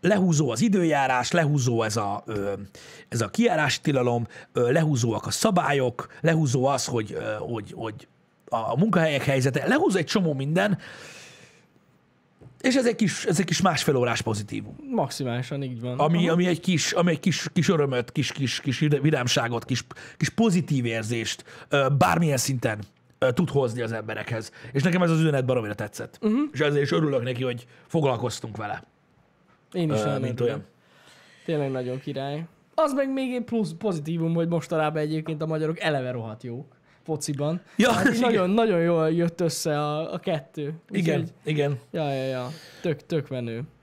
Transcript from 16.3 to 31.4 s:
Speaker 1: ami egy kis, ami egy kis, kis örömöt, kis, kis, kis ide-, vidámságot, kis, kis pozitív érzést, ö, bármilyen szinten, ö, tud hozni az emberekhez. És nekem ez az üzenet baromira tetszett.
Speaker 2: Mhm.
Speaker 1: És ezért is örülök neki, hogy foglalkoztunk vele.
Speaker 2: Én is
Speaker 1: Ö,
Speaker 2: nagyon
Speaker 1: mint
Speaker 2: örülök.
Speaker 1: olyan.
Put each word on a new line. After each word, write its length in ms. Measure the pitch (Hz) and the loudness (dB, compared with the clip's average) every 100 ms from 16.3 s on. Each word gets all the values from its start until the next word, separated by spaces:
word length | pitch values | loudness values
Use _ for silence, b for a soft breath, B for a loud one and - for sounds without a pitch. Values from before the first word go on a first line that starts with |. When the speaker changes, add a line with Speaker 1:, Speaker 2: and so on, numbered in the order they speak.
Speaker 1:
ami 140 | 165 180 | 2 2
egy 140 | 170 | 0
kis, 320 | - 170 - | 0 0 0
ami 180 | - 175 | 2 2
egy 100 | 160 | 2
kis, 260 | - 147 - | 0 0 -2
kis 160 | - 147 | 0 2
örömöt, 440 | 170 143 123 120 | 4 2 0 -2
kis, 200 | - 131 | -2 -4
kis, 280 | - 127 - | -2 -4 -2
kis 200 | - 120 | -4 0
ide-, 200 | 151 143 | 2 4
vidámságot, 640 | 143 151 123 - 120 117 | 4 2 2 0 0 -4
kis, 200 | - 123 - - B B | -2 -4 -4 -18 B B
kis 120 | - | -4
pozitív 560 | - 226 180 - 139 | 2 4 4 2 0
érzést, 600 | 120 113 107 117 107 - - B B | 0 -2 -2 -4 -4 -6 -12 B B
ö, 180 | 143 131 143 | 2 4 4
bármilyen 380 | 180 165 170 135 | 4 4 2 2
szinten, 420 | 127 131 117 107 104 _ _ _ | 0 -2 -2 -4 -10 _ _ _
ö, 140 | 131 | 0
tud 180 | 123 175 | 2 2
hozni 300 | 139 131 117 | 2 0 -2
az 100 | 113 | -6
emberekhez. 600 | 113 107 110 107 113 110 B B | -6 -6 -8 -6 -6 -8 B B
És 100 | 135 | 0
nekem 200 | 175 180 | 2 2
ez 80 | 175 | 4
az 100 | 160 | 4
üzenet 240 | 160 139 | 4 2
baromira 300 | 127 123 107 | 2 0 0
tetszett. 440 | 104 107 - - - | -6 -8 -8 -14 -4
Speaker 2:
Mhm. 120 | 214 226 294 | 0 0 0
Speaker 1:
És 80 | 127 | 0
ezért 220 | 147 143 | 0 2
is 80 | 139 | 2
örülök 300 | 170 156 135 | 2 2 0
neki, 200 | 120 123 | -2 -4
hogy 240 | 127 120 - B B | -4 -6 -12 B B
foglalkoztunk 720 | 165 143 120 120 - 120 101 | 0 2 2 -2 -6 -10 -10
vele. 260 | 107 104 - _ _ _ _ _ _ _ _ | -8 -8 -12 _ _ _ _ _ _ _ _
Speaker 2:
Én 200 | 185 165 | -2 0
is 80 | 135 | 0
Speaker 1:
Ö, 40 | |
Speaker 2:
nagyon 160 | 143 135 | 0 -2
Speaker 1:
mint 200 | 120 117 | -4 -2
Speaker 2:
örülök. 140 | 120 143 | -2 -2
Speaker 1:
olyan. 100 | - _ b b b b b b | -10 _ b b b b b b